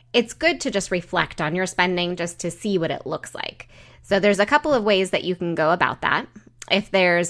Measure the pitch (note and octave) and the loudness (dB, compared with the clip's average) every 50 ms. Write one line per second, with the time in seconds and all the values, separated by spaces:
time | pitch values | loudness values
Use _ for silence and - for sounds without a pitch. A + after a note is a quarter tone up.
0 | _ _ - A#3+ A3+ A#3 - - D#4 E4 F4 - - C#4 F#3+ G3 F#3 - F#3 F3+ | _ _ 0 0 0 -2 -2 0 0 0 0 0 -2 -4 -2 -2 -2 -2 -4 -4
1 | E3+ - - F3 D#3 - - - D#3+ D3+ D#3+ F#3 F#3 F3+ - - F3+ F#3 F3+ F3 | -4 -2 -2 0 0 -2 -2 -4 -4 -2 0 -2 -2 -2 0 0 2 2 2 0
2 | F3 F3 F3 E3+ E3+ E3+ - - - E3+ E3 - - G#3 G3 F3 E3 D#3 C#3+ - | -2 -2 -2 -4 -6 -6 -6 -6 -8 -8 -6 -6 -4 -2 0 0 0 -2 -4 -6
3 | - - D#3+ - - - - - - - - - - - - - - - - - | -6 -6 -8 -8 -8 -10 -14 -12 -12 -12 -12 -14 -20 -20 -20 -20 -20 -20 -20 -14
4 | - - G3+ G3 F3 G#3 G3+ F3+ G#3 G3+ C#4+ D4+ - D#4 C#4+ A#3+ G#3 A3 G3+ F#3+ | -6 -2 0 2 4 4 4 4 2 2 2 0 2 2 0 2 2 2 2 2
5 | F#3+ F#3 - - - F3 F3+ F3 F3+ E3+ E3 D#3 D#3 D#3 E3+ F3 D#3 - A#2+ - | 2 0 -2 -2 -2 -2 -4 -2 -2 -2 0 2 2 2 2 2 2 0 -2 -2
6 | - D3+ C#3 D3+ C4 - - - - - _ - - - - G3 G#3 - - F#3+ | -2 0 0 0 -2 -6 -14 -20 -20 -20 _ -14 -6 -2 -2 -2 0 0 0 2
7 | F#3 F3+ F3 E3+ F3 | 4 4 4 2 0